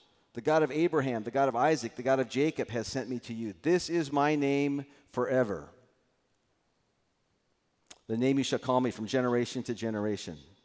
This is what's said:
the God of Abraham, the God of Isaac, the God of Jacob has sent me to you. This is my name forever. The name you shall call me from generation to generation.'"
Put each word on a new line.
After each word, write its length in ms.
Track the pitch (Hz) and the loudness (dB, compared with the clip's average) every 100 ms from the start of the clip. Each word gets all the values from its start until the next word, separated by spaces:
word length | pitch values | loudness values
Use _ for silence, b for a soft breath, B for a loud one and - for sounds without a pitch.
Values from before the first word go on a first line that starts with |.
| _ _ _ | _ _ _
the 80 | 120 | -6
God 200 | 117 160 | 2 4
of 100 | 147 | 4
Abraham, 520 | 151 170 156 135 113 | 2 2 2 0 -2
the 80 | 110 | -2
God 180 | 131 139 | 2 2
of 60 | 117 | 4
Isaac, 400 | 143 156 113 - | 2 2 -2 -4
the 80 | |
God 160 | 127 135 | 0 2
of 100 | 120 | 2
Jacob 400 | 131 156 151 - | 0 0 0 -4
has 180 | 120 - | -4 -4
sent 220 | 135 113 | -6 -6
me 80 | 120 | -8
to 140 | - | -8
you. 200 | 113 113 92 | -8 -8 -4
This 280 | 151 175 - | 0 0 0
is 220 | 170 143 | -2 0
my 240 | 143 147 151 | 0 2 2
name 500 | 139 139 143 143 139 b b | 2 2 0 -2 -8 b b
forever. 600 | 123 120 131 113 82 - - _ _ _ _ _ _ _ _ _ _ _ _ _ _ _ _ _ _ _ _ - - - | -4 0 2 2 -2 -10 -20 _ _ _ _ _ _ _ _ _ _ _ _ _ _ _ _ _ _ _ _ -20 -16 -6
The 100 | 113 | 0
name 200 | 131 139 | 2 2
you 60 | |
shall 160 | 123 120 | 0 -2
call 220 | - 127 | 2 2
me 100 | 127 | 2
from 160 | 107 107 | -2 -2
generation 560 | 131 127 120 120 127 | 0 2 2 0 -4
to 100 | 120 | -6
generation.'" 640 | 107 113 107 107 101 - 76 69 _ | -4 -4 -2 -2 -4 -6 -12 -16 _